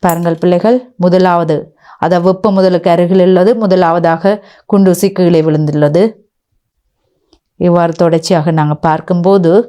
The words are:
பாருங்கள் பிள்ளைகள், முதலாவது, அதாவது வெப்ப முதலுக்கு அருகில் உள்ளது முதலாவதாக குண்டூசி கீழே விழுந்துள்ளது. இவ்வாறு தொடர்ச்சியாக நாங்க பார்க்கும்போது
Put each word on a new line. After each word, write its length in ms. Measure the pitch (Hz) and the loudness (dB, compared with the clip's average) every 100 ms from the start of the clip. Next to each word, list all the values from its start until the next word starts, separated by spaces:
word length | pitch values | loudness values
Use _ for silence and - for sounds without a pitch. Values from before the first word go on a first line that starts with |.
பாருங்கள் 340 | 185 165 170 165 | -2 -2 -2 -2
பிள்ளைகள், 380 | 180 175 214 254 254 _ | 0 0 0 -2 -4 _
முதலாவது, 520 | 180 185 185 175 165 151 - _ - - | 0 2 2 0 0 -4 -6 _ -20 -6
அதாவது 220 | 160 175 175 | -2 0 0
வெப்ப 220 | 190 214 190 | 0 0 0
முதலுக்கு 340 | 190 180 175 | 2 0 0
அருகில் 280 | 170 175 190 180 | 0 2 2 2
உள்ளது 260 | 185 185 240 | 2 2 0
முதலாவதாக 720 | 214 190 175 170 165 165 185 208 - - _ | 0 0 2 0 0 0 -2 -4 -8 -20 _
குண்டூசி 360 | 202 190 175 196 190 | 0 2 2 -2 0
கீழே 220 | 180 170 160 | 0 2 0
விழுந்துள்ளது. 560 | 156 151 147 147 156 220 220 _ _ _ _ _ _ _ _ _ _ _ _ _ _ 175 | 0 -2 0 0 0 -2 -4 _ _ _ _ _ _ _ _ _ _ _ _ _ _ -2
இவ்வாறு 260 | 175 170 165 | 0 0 0
தொடர்ச்சியாக 520 | 170 165 165 180 151 160 | 0 0 -2 -2 0 -2
நாங்க 180 | 151 151 165 | -2 -2 -2
பார்க்கும்போது 640 | 156 - 180 170 196 170 185 | -4 -2 -2 0 2 2 0